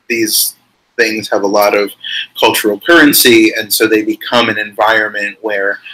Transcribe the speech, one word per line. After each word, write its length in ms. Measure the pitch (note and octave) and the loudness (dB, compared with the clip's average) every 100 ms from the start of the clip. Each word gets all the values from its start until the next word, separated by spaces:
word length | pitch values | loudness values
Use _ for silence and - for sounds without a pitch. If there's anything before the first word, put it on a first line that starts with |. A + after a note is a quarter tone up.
| - | -8
these 480 | A#2 G#2+ - - - _ _ _ - | -4 -2 -2 -4 -8 _ _ _ -4
things 320 | A2 G#2+ G#2 | -2 -2 -4
have 140 | G#2+ | -2
a 40 | G2 | 0
lot 280 | G#2 G#2 G#2 | 2 2 2
of 160 | G2+ - - - - - | -2 -8 -12 -10 -10 -2
cultural 400 | A2+ - G#2+ G#2 | 0 0 -2 -2
currency, 720 | - E3+ D3+ C#3 B2+ A2+ A2 A2 | 2 4 6 4 4 4 4 0
and 160 | G#2+ | -6
so 140 | - A2+ | -2 0
they 160 | A2 | 0
become 460 | G#2+ A2 - B2 A2+ | -2 -6 -2 -2 0
an 100 | G#2+ | -4
environment 800 | G#2 G#2 G#2+ A2 G#2+ G#2 G2+ G2 | -6 -2 0 2 -2 -6 -8 -8
where 380 | A2 G2+ G2 G2 - | -6 -4 -4 -6 -12